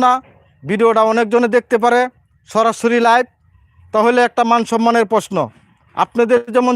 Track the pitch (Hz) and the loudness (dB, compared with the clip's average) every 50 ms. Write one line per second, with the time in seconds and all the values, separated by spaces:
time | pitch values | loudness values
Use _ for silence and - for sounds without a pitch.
0 | 254 247 247 262 262 - _ _ _ _ _ _ - 139 202 202 233 226 220 220 | 2 0 0 0 -4 -12 _ _ _ _ _ _ -8 -8 -4 0 0 2 2 2
1 | 220 220 220 226 233 208 233 233 247 226 208 240 226 _ 254 220 220 240 240 247 | 2 2 0 -2 -2 0 0 0 0 2 0 -2 0 _ -2 0 0 2 2 0
2 | 254 254 - _ _ _ _ _ _ _ - 214 226 233 214 - - 233 240 240 | 0 -2 -6 _ _ _ _ _ _ _ -2 0 0 0 -2 -2 -2 0 0 2
3 | 233 233 233 254 254 - _ _ _ _ _ _ _ _ _ _ _ _ - 214 | 2 2 2 2 0 -4 _ _ _ _ _ _ _ _ _ _ _ _ -2 0
4 | 214 233 247 247 247 233 - - 240 226 233 233 226 - 226 226 226 233 233 233 | 0 2 2 2 0 0 0 -2 0 0 0 0 0 -2 -2 -2 0 0 2 0
5 | 220 190 226 208 - - 196 170 139 110 - _ _ _ _ _ _ _ _ - | 0 0 -2 -4 -4 -2 -4 -6 -6 -6 -8 _ _ _ _ _ _ _ _ -6
6 | 170 - _ 233 240 214 254 240 240 240 214 247 247 254 247 | -6 -4 _ -4 0 0 0 -2 -2 -2 -2 -2 0 0 -2